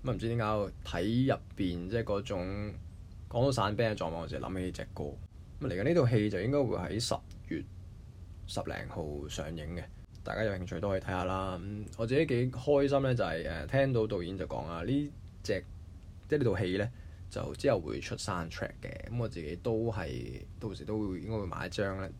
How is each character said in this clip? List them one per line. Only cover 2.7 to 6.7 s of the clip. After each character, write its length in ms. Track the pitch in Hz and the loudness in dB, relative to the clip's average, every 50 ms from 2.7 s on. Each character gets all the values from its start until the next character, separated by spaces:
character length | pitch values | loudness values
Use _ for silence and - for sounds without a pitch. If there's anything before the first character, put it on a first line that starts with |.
| 92 87 - - - - - - - - - - | -6 -8 -10 -12 -12 -12 -14 -14 -12 -14 -12 -4
講 140 | - 120 123 | 2 4 4
到 80 | 139 | 6
散 260 | 131 120 101 101 107 101 | 6 6 4 4 4 4
band 140 | 120 110 | 4 2
嘅 40 | 107 | 4
狀 160 | - 90 82 | 2 0 -2
況， 100 | 80 85 | 0 -2
我 60 | 82 76 | -4 -4
就 100 | - 67 | -4 -4
諗 180 | 65 58 92 92 | -4 -2 -2 -2
起 140 | 92 90 | -2 -2
隻 160 | 87 - - - - | -2 -4 -8 -8 -6
歌。 100 | - 78 | -6 -4
咁 640 | 71 69 - - - - - - - - - 143 | -4 -4 -8 -12 -14 -14 -16 -16 -14 -10 -6 -4
啊， 40 | 135 | -2
嚟 100 | 87 90 | -2 0
緊 40 | 101 | 2
呢 100 | 135 175 | 4 6
套 140 | 175 147 120 | 8 8 8
戲 220 | 113 110 104 107 | 8 6 6 6
就 120 | 101 90 | 2 2
應 100 | 95 120 | 2 4
該 120 | 139 143 139 | 4 4 4
會 140 | 110 | 4